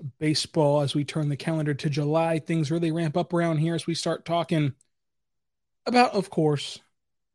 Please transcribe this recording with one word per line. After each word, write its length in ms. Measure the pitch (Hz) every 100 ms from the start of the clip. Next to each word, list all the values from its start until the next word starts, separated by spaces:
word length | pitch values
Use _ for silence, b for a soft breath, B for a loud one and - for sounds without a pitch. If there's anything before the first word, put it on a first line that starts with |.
| 143 -
baseball 640 | 156 143 - 165 147 147
as 120 | 139
we 100 | 151
turn 240 | 139 160 147
the 80 | 143
calendar 380 | - 160 147
to 160 | 139 156
July. 480 | 143 147 160 165 160
Things 320 | 160 165 143
really 220 | 165 165
ramp 240 | 165 160 175
up 160 | 170
around 260 | 170 170 151
here 160 | 165
as 140 | 165 -
we 60 |
start 300 | 160 170 160
talking 500 | - 170 156 165 143 - _ _ _ _ _ _ _ _ _ _
about, 300 | 247 247 -
of 160 | 208 -
course, 480 | - 151 143 - - _ _ _ _ _